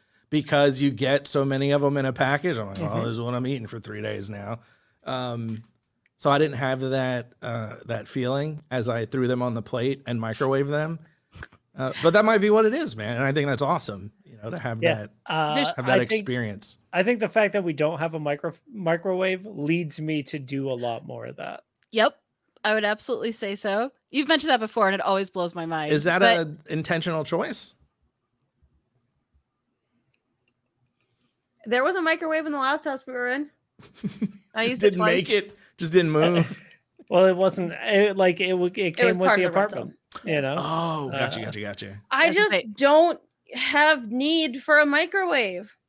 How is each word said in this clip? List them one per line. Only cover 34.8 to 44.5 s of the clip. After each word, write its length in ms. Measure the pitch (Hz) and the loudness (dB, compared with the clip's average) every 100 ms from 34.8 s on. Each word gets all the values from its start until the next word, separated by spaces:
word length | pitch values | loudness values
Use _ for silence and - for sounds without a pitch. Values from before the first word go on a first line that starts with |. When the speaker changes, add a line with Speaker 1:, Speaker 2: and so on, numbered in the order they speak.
Speaker 4:
it 60 | 208 | 2
Speaker 1:
didn't 140 | 180 214 | 4 4
make 200 | 175 175 | 2 2
Speaker 4:
twice. 100 | 208 | 0
Speaker 1:
it. 200 | 202 - _ - | 0 -14 _ -8
Just 160 | 165 | 2
didn't 180 | 180 165 | 4 4
move. 480 | 156 165 175 165 - - | 4 4 4 0 -4 -18
Speaker 2:
<laughs> 40 | - _ _ - | -20 _ _ 2
Well, 160 | 185 190 | 6 6
it 100 | 180 | 6
wasn't, 380 | 190 190 170 | 2 2 -4
it, 420 | - 226 202 208 196 | -4 2 4 4 4
like, 220 | 185 170 | 2 4
it 120 | 185 | 0
w-, 200 | 185 180 | 2 0
it 240 | 202 180 165 | 0 -2 2
Speaker 4:
It 80 | 190 | 2
was 120 | 180 | 4
Speaker 2:
came 20 | |
with 80 | 185 | 4
Speaker 4:
part 100 | 202 | 4
Speaker 2:
the 80 | 180 | 4
Speaker 4:
of 80 | |
the 60 | 185 | 2
Speaker 2:
apartment, 360 | 208 127 117 - _ - | 0 -2 -10 -14 _ -12
Speaker 4:
rental. 180 | - | -4
Speaker 2:
you 80 | 151 | -2
know? 140 | 135 160 | 0 -2
Speaker 1:
Oh, 520 | 156 165 165 156 135 | -2 -2 -2 -4 -6
gotcha, 300 | 135 120 113 | -4 -4 -4
Speaker 2:
Uh, 20 | 107 | -8
Speaker 1:
gotcha, 160 | 104 | -8
gotcha. 400 | 101 98 98 101 - | -10 -10 -14 -16 -4
Speaker 4:
I 160 | 269 330 | 2 2
Speaker 3:
That's 80 | 339 | 4
the 40 | |
Speaker 4:
just 100 | 415 | 2
Speaker 3:
thing. 220 | 285 220 202 | 0 -2 0
Speaker 4:
don't 440 | 277 302 339 - _ _ _ | 6 6 6 0 _ _ _
have 560 | 247 269 294 302 294 220 | -6 0 4 4 4 0
need 540 | 247 294 330 311 | -2 2 2 0